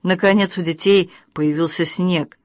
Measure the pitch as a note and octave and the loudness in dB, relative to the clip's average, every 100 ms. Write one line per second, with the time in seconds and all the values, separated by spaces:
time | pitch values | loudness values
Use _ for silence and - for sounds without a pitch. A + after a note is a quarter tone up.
0 | F#3 F#3 G3+ G3+ F#3+ F#3+ E3 D#3+ F#3+ G3 | -2 0 2 2 0 -4 -6 -2 2 2
1 | F3+ - _ - D3+ D3+ E3 - D#3+ - | 2 -10 _ -2 -2 0 -2 0 -2 0
2 | F3+ E3+ D3 _ | 0 -2 -4 _